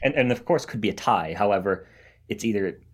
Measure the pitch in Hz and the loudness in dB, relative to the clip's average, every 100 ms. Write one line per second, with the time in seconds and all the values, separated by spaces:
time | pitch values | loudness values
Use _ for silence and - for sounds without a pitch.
0 | 135 147 127 120 - 165 - 107 104 - | 0 2 2 0 0 -2 -2 -4 -2 -2
1 | - 101 80 85 104 98 98 95 - - | 2 2 0 0 2 2 2 -2 -6 -20
2 | - _ - 107 113 101 95 - - | -20 _ -10 -4 -2 0 -2 -4 -10